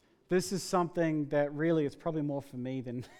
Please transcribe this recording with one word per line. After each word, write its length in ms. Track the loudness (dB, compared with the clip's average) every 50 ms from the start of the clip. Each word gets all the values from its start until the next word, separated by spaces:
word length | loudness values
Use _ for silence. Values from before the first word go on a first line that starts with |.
| _ _ _ _ _ 0
This 220 | 2 2 2 0
is 120 | -2 -4 -2
something 640 | 0 2 2 2 2 0 0 2 2 2 0 0
that 260 | 2 2 2 2 2 0
really, 320 | 0 2 4 4 4 2
it's 100 | 0 -2
probably 280 | -4 -6 -4 -2 -2 -2
more 180 | -2 -4 -4
for 160 | -6 -8 -10
me 240 | -8 -6 -6 -6 -6
than, 240 | -6 -6 -8 -8 -10 -12 -16